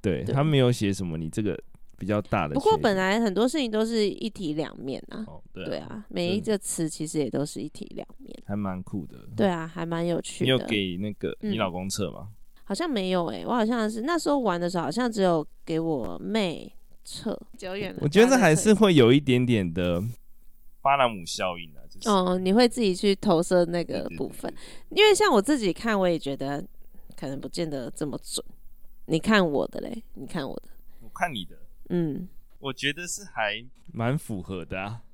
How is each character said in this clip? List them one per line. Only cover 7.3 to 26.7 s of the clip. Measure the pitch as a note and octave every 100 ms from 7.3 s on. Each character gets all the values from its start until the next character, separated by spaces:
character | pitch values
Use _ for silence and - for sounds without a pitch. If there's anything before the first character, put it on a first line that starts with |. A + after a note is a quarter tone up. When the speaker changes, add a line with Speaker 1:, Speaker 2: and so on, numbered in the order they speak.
| C3+ C#3+
Speaker 2:
是 | -
一 | C3
体 | - - -
两 | - -
面。 | - G1+ -
Speaker 1:
还 | G#2
蛮 | G2 F#2
酷 | F#2 G2+ D2+
的。 | - - -
Speaker 2:
对 | G#3
啊， | E3+ D#3+
还 | E3+
蛮 | E3 E3 E3+
有 | E3+
趣 | - -
的。 | B2+
Speaker 1:
你 |
有 | C3 -
给 | G#2+ F#2+ F2
那 | G#2
个， | G2+ F2+ -
Speaker 2:
嗯。 | G#3+
Speaker 1:
你 | A2
老 | G2
公 | F2 F#2+
测 | - F#2
吗？ | G1+ G#2 - - -
Speaker 2:
好 | - G3+
像 | E4+
没 | A#3+ F#3
有 | F#3 E3
欸， | G2 E2+
我 |
好 | A#3+ G#3+
像 | A#3+ G#3+
是， | A3
那 | B3+ E4+
时 | D4+
候 | C#4+
玩 | A3+ F3
的 | F3
时 | F3+
候 |
好 | C#3+
像 | G3+ B3
只 | A3
有 | F#3 E3 D3+ - -
给 | D#3+
我 | E3 D3 G#2 E2+
妹 | F#3 A3 F#3+ A#2+ - - - -
测。 | - - A3+ - - -
久 | F#3+ G3
远 | G3
了， | -
Speaker 1:
我 | C#3+
觉 | E3+
得 | B3
这 | C4
还 | F#3 D#3
是 | G#3+
会 | G#3 G#3+
有 | D#3+ A#2
一 | C#3
点 | C#3 B2
点 | B2 A2+ F2+
的 | E2 F2+ F2 A2+ A#2+ - - - - - -
巴 | C#3 C#3
纳 | B2
姆 | G#2 E2
效 | - F#2+ F2+
应 | E2+
啊， | C#2+ -
就 | -
是 | A3+
Speaker 2:
哦， | G3+ F3+ F#3
你 | F#3
会 | G#3 B3
自 | B3
己 | G#3+ F3+
去 | G#3 G3
投 | G#3 E3
射 | F3 F3+ F3
那 | F3
个 | E3 - - D#3+
部 | -
分。 | -
Speaker 1:
对， | -
对， |
对， |
对， | - - - - D#4+
对。 |
Speaker 2:
因 | G#4+
为 | G4+
像 | G#4
我 | A#3+
自 | - D4
己 | G#3
看， | - A#3 G#3
我 | F3+
也 | E3
觉 | C#3 C#3
得 | C#3 C#3+ -